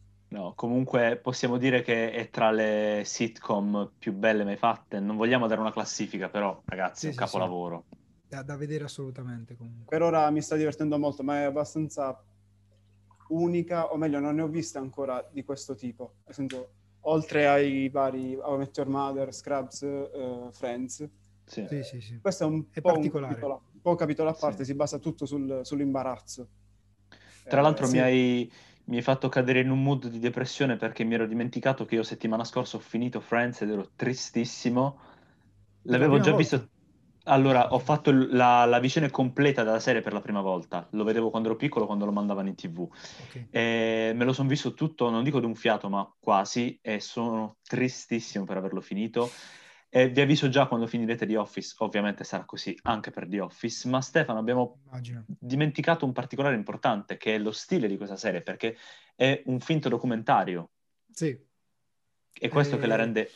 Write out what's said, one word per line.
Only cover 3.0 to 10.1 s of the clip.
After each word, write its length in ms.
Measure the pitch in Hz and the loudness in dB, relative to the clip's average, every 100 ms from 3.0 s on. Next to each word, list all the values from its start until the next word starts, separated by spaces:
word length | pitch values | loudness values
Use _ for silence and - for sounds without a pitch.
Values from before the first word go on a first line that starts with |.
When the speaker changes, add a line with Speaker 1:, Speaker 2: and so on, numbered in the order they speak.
Speaker 1:
sitcom 880 | 101 - 117 - - 104 101 104 98 _ | -2 -4 -4 -4 -4 -2 0 -2 -4 _
più 160 | 113 | -6
belle 300 | 98 110 107 | 0 2 2
mai 140 | 101 101 | 0 0
fatte. 420 | 117 110 - 101 | 0 0 -4 -6
Non 160 | 101 107 | -4 0
vogliamo 300 | 117 127 117 | 2 2 2
dare 140 | 110 | 0
una 100 | 110 | -2
classifica, 580 | 110 104 - 110 101 92 | -4 -6 -6 -6 -6 -4
però, 320 | 104 101 92 | -2 -2 -4
ragazzi, 360 | - 92 92 - | -8 -4 -4 -4
Speaker 2:
Sì, 60 | 156 | -8
Speaker 1:
è 20 | |
un 40 | |
Speaker 2:
sì, 60 | 123 | -4
sì. 40 | |
Speaker 1:
capolavoro. 600 | 98 98 92 90 87 85 - - _ _ - | -4 -2 -2 -4 -6 -8 -12 -20 _ _ -18
Speaker 2:
Da, 160 | 139 | -14
da 140 | 135 139 | -10 -8
vedere 260 | 147 151 | -6 -6
assolutamente, 680 | 147 - 135 127 123 120 113 | -8 -12 -12 -10 -12 -12 -14
comunque. 420 | 120 117 117 113 160 | -16 -16 -16 -4 0
Speaker 3:
Per 80 | |
ora 240 | 170 | 2